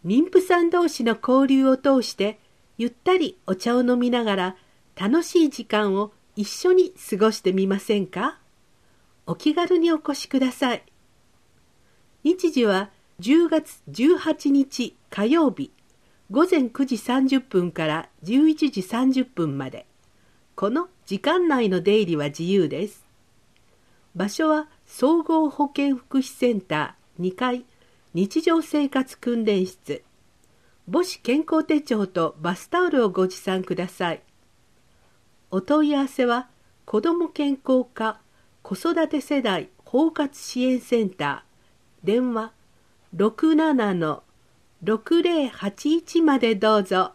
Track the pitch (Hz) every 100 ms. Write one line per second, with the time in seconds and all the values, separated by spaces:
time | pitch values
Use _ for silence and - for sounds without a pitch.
0 | 170 233 359 370 359 349 339 349 349 -
1 | 233 226 - 262 269 269 269 262 277 269
2 | 226 - 202 220 _ _ _ - 240 -
3 | - 370 294 - - 190 233 240 247 247
4 | 247 240 220 196 185 185 _ _ _ -
5 | 196 311 320 349 302 - 220 214 208 190
6 | 208 _ _ - 202 - 359 370 370 -
7 | - 196 220 214 - 190 190 196 - 208
8 | 185 190 254 - _ _ _ _ _ _
9 | _ _ - 170 302 302 339 359 330 320
10 | 311 277 - 262 262 - 262 214 _ _
11 | _ _ _ _ _ _ _ _ _ _
12 | _ _ 285 370 339 277 226 190 208 _
13 | _ - 180 311 330 320 311 - - 139
14 | 262 349 320 311 285 277 269 - 240 _
15 | _ - 214 330 294 175 135 _ _ _
16 | _ _ _ 214 359 339 247 - 269 214
17 | - 254 269 269 254 185 175 170 156 156
18 | - _ 160 254 311 311 294 - 180 233
19 | 262 262 247 - 165 139 131 - - _
20 | _ _ _ _ _ - 202 269 359 _
21 | - 196 - 359 349 269 220 185 170 214
22 | 185 156 147 147 170 196 160 135 202 -
23 | _ _ _ _ _ _ _ _ _ _
24 | _ 175 202 - 320 311 302 _ _ -
25 | 254 330 320 320 302 - 285 285 285 262
26 | - 269 262 - 247 220 - 151 147 -
27 | _ - 180 185 247 247 - _ _ _
28 | _ 165 196 320 311 330 311 294 285 269
29 | 262 - 247 240 214 202 185 - - 143
30 | _ _ _ _ _ _ _ _ - 247
31 | 359 - - 269 311 320 311 311 - 220
32 | 190 180 160 - 165 180 - 339 359 294
33 | 214 180 185 - - 190 185 175 180 -
34 | 175 160 _ _ _ _ _ _ _ _
35 | _ _ _ _ _ 190 190 302 302 285
36 | 277 - 247 240 254 _ _ _ - 220
37 | 339 339 320 - 285 269 - 254 254 -
38 | 220 - _ _ _ _ - 185 330 339
39 | 311 302 - 285 233 185 - _ - 247
40 | 320 311 294 - - 247 254 254 - 233
41 | 208 - 143 135 _ _ _ _ _ _
42 | 175 226 254 226 226 _ _ _ _ _
43 | _ 165 208 220 320 311 320 269 208 185
44 | 156 147 _ _ _ _ _ _ 180 214
45 | - 339 349 330 269 - 202 - 294 330
46 | 339 339 320 269 233 208 214 214 196 185
47 | 180